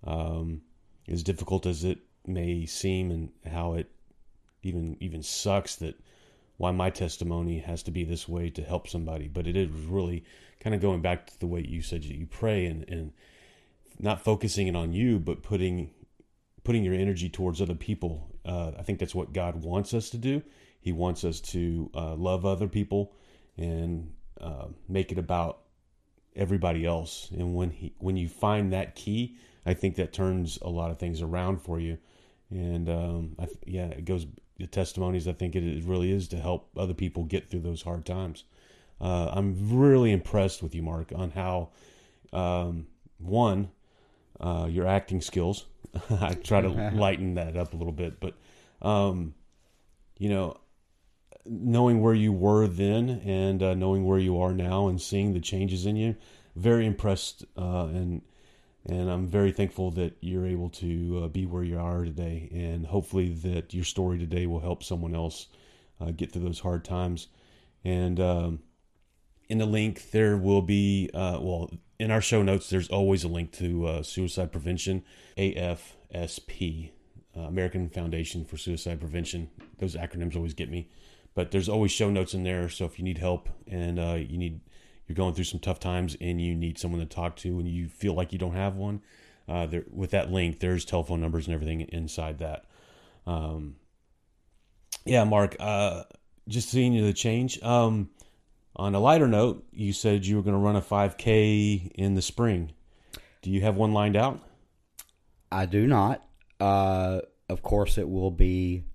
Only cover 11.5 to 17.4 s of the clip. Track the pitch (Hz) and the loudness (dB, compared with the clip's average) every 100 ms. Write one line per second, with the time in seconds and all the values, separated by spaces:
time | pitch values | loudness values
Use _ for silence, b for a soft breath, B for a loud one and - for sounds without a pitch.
11.5 | 87 80 82 82 87 73 69 82 - 113 | -4 -4 -6 -4 -6 -6 -10 -10 -4 0
12.5 | 104 90 80 - 85 78 - b b b | 0 0 -4 -8 -8 -8 -14 b b b
13.5 | b b b _ - 101 101 - 107 110 | b b b _ -6 -2 -2 2 2 2
14.5 | 101 95 87 85 85 123 107 80 82 - | 0 0 0 0 2 2 2 0 -6 -2
15.5 | 101 92 90 76 _ - _ _ _ _ | 0 0 -2 -6 _ -20 _ _ _ _
16.5 | - - 117 95 92 98 92 87 - | -10 0 2 2 2 2 0 -4 -2